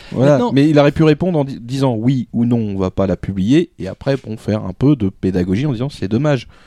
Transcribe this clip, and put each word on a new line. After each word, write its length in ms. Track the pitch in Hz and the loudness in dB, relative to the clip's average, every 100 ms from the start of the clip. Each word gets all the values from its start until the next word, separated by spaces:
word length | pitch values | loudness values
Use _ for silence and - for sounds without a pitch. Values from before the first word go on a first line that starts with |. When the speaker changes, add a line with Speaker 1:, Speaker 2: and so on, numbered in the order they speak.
| - | -8
Speaker 1:
Voilà. 220 | - 135 | 0 2
Speaker 2:
Maintenant 180 | 143 240 | 4 2
Speaker 1:
Mais 160 | 131 147 | 2 4
il 100 | 147 | 4
aurait 120 | 143 | 4
pu 120 | 147 | 4
répondre 340 | 156 151 180 165 | 2 2 0 -2
en 40 | |
di-, 160 | 139 127 | -2 -6
disant 360 | 117 135 135 113 | -8 -2 0 0
oui 320 | 117 135 110 | 0 0 -2
ou 120 | 107 120 | -2 0
non, 120 | 120 | 0
on 200 | 107 98 | 0 -2
va 120 | 92 | -2
pas 160 | - 98 | 0 0
la 100 | 90 | -2
publier, 540 | - 98 95 147 180 - | -4 -2 2 2 0 -4
et 80 | 92 | -12
après, 280 | - - 139 | -8 -4 -4
bon, 200 | 113 110 | -6 -10
faire 260 | - 107 | -4 -4
un 100 | 101 | -4
peu 220 | 92 131 147 | -2 2 2
de 140 | 95 | 0
pédagogie 560 | - 95 92 90 95 151 | -2 -2 0 0 0 -2
en 80 | |
disant 160 | 113 135 | -4 -6
c'est 180 | - 98 | -6 -4
dommage. 400 | 107 151 139 - - | -2 0 -2 -4 -20